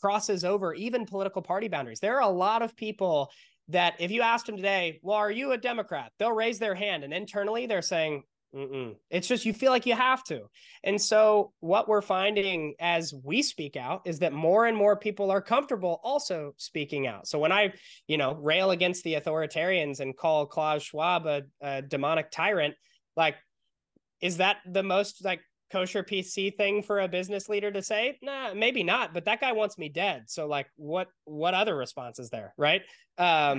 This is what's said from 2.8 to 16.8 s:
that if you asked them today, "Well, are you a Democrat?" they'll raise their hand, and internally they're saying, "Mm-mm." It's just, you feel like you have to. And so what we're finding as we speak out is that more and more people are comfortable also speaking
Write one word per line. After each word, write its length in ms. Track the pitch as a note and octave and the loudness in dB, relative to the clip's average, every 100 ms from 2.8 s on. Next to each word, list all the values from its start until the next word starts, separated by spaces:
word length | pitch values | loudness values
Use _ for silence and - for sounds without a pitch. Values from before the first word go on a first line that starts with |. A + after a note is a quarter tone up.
| G#3+ G#3+ F#3 D3+ C3+ - - _ - | -8 -2 0 2 0 -6 -20 _ -2
that 260 | F3 F3 E3 | 2 2 0
if 120 | F3 | -2
you 120 | A3+ | 0
asked 240 | A#3 A#3 - | 2 2 0
them 100 | G3+ | -4
today, 420 | G3 G3 F3 D3+ | 0 0 0 -4
"Well, 160 | F3+ G#3 | -2 0
are 120 | G#3 | 0
you 220 | A3+ C#4 | -2 -2
a 60 | B3+ | -2
Democrat?" 520 | B3 A#3 G#3 D#3 A2+ - | -2 -4 -4 -6 -8 -2
they'll 140 | A3 | 0
raise 260 | A3 A3+ G#3 | 2 0 0
their 160 | A3 | -2
hand, 300 | F#3 G#3 E3+ | -2 -2 -2
and 80 | C#3 | -4
internally 540 | E3+ G#3 G#3 G3+ A3+ B3 | -6 -4 -4 -2 -2 -2
they're 160 | G3 | -2
saying, 400 | D#3 E3+ D#3 C#3+ - _ _ | 0 0 0 -2 -8 _ _
"Mm-mm." 400 | C#3 C3+ C3+ A#2+ G2+ _ | -12 -8 -6 -8 -10 _
It's 180 | F3 F#3 | -4 0
just, 160 | B3 | 0
you 80 | A3+ | 0
feel 180 | - C4 | 2 4
like 140 | B3+ | 4
you 100 | B3 | 2
have 300 | A3+ B3+ C4 | 2 2 2
to. 240 | - C#3 G2+ _ - - | -2 -8 -10 _ -20 -6
And 140 | F#3+ G3+ | -2 0
so 540 | - G#3+ G#3+ G#3 - - | 4 6 8 6 2 -4
what 260 | E3 G3+ - | 0 2 4
we're 140 | G#3+ | 2
finding 760 | G3 F#3 G3+ G#3 G3 F3 D3+ - | 2 2 2 2 2 0 -4 -2
as 320 | E3+ E3+ E3 C#3 | 0 0 0 -8
we 200 | C3+ G#3+ | -2 0
speak 340 | - - D3 C#3 | 0 -2 -8 -6
out 240 | B2 F#3 F3 | -4 -4 -4
is 140 | D#3 | 0
that 120 | E3+ | 0
more 320 | C#3+ D#3+ G3+ | 2 4 6
and 100 | A#3 | 4
more 220 | A3 G#3 G3+ | 4 4 4
people 340 | G#3 G3+ G3 | 0 -2 0
are 120 | G3 | 0
comfortable 580 | G3 A#3+ C#4+ A3+ F3+ E3 | 2 0 2 -2 -2 -2
also 520 | B3+ C#4 - F3 D3 - | -2 -2 -2 -6 -6 -12
speaking 500 | - D#3 | -10 -6